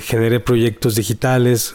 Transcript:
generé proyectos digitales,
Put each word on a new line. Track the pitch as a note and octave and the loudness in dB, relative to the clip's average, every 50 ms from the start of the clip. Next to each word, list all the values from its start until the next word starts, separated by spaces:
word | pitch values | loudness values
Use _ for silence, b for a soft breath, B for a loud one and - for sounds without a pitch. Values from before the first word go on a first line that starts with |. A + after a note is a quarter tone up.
| - | -2
generé | - - A2+ A2+ A2+ A#2+ A#2 | -2 -2 0 0 0 0 0
proyectos | - - B2 A#2 A2+ A#2 G#2+ - - B2+ G#2 | 0 0 0 2 2 0 0 -2 -2 -2 0
digitales, | A#2 G#2 - A2+ - - B2+ C3 B2+ B2 B2 B2 A2 - - | -2 -2 -2 -4 -2 -2 0 2 2 2 2 2 0 -2 -6